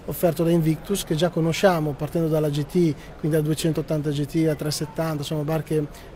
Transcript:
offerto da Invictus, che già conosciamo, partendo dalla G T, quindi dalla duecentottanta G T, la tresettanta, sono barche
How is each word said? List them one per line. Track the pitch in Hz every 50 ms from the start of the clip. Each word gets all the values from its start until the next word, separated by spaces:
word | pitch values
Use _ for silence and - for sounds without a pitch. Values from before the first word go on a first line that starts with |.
| -
offerto | - 147 - - 170 147 - 170
da | 165
Invictus, | 170 170 156 160 160 151 - - 202 190 -
che | - 170
già | 147 180 170
conosciamo, | - 165 160 165 156 - - 190 175 160 151 151 139
partendo | - 156 143 - 170 165 156
dalla | 156 156 156 151
G | 143 151 143
T, | -
quindi | - 180 175 160 147 - - - - - - 151
dalla | 151 156
duecentottanta | 151 151 156 - - 165 147 165 147 - 160 151 143 156
G | 143 147 147
T, | 139 - 165 160
la | 160 147
tresettanta, | 143 - 151 139 - 160 143 - - 160 160 156 147 143
sono | - 160 151 147
barche | 147 160 160 147 - 156 156 147 143 - - - - -